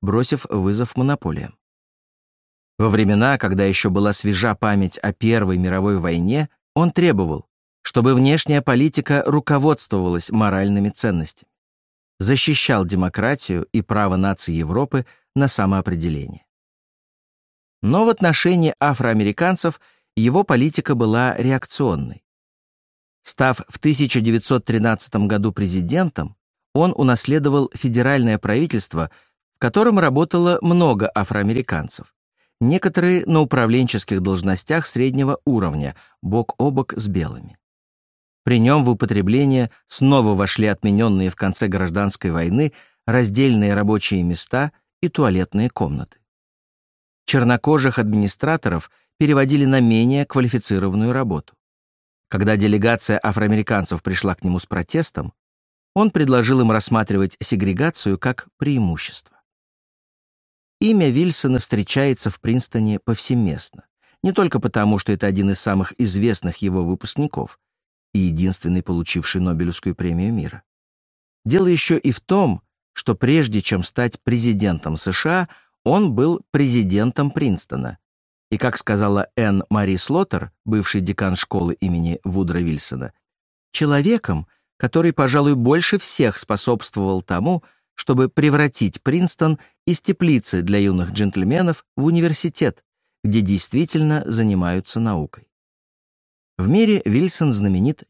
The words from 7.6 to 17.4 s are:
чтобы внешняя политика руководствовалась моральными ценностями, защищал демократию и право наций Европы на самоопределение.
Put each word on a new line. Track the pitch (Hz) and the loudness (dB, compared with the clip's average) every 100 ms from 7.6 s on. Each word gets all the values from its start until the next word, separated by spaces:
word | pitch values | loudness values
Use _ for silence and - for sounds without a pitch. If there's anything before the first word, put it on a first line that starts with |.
| _ _ | _ _
чтобы | - 123 123 | -4 2 4
внешняя | 127 135 156 - 147 | 4 4 2 2 0
политика | 139 123 151 147 - 143 - | 2 2 2 0 0 0 2
руководствовалась | 147 - 143 151 151 - 101 90 87 - | 0 0 2 2 0 -2 -2 0 -2 -2
моральными | 110 107 95 98 101 101 | 0 2 2 0 0 0
ценностями, | - 117 87 78 - _ _ _ _ _ _ _ _ | -2 -2 -2 -4 -12 _ _ _ _ _ _ _ _
защищал | 98 131 - 143 - 113 90 | 0 2 2 0 0 0 0
демократию | 95 90 - 113 143 - 87 - | 0 -2 -2 -2 -2 -4 -6 -4
и | 113 | -6
право | - 107 101 95 | -2 -2 0 0
наций | 98 92 - | -2 -2 -4
Европы | 82 78 101 135 135 123 _ _ 135 | -4 -2 -2 -2 -4 -6 _ _ -2
на | 139 | 0
самоопределение. | - 98 95 90 85 85 76 67 - _ _ _ _ _ _ _ _ _ _ | 0 0 0 -2 -4 -4 -6 -8 -16 _ _ _ _ _ _ _ _ _ _